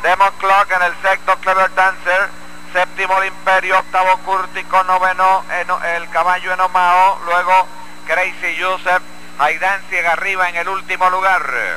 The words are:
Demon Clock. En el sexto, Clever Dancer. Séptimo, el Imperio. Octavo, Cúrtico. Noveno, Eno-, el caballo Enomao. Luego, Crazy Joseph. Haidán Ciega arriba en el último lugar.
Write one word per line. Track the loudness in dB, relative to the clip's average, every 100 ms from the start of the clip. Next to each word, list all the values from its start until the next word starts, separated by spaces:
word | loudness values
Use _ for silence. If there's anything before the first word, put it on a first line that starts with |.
Demon | 2 4 2 2
Clock. | 2 4 4
En | 2
el | 0 0
sexto, | 0 0 0 0
Clever | 2 2 2 2
Dancer. | 2 0 -2 0 0 -6 -16 -14 -4
Séptimo, | -2 -2 -2 0 0
el | 0
Imperio. | -4 2 2 4 0
Octavo, | 2 0 2 2 0
Cúrtico. | -2 -2 -8 -2 0
Noveno, | 2 2 2 2 2 2 0 -6
Eno-, | -4 -4
el | -2 -4 -4
caballo | -2 0 0 -2
Enomao. | -2 0 2 4 6 4 2 -2
Luego, | 0 4 2 2 -6 -16 -14 -4
Crazy | -2 -2 -4 -6 -4
Joseph. | -4 -2 0 -2 -2 -14 -14 -2
Haidán | 0 2 -2 -2 -4
Ciega | -2 0
arriba | 0 -2 0 0
en | -2
el | -4
último | -6 -6 0 2
lugar. | 2 2 2 0 -2 -2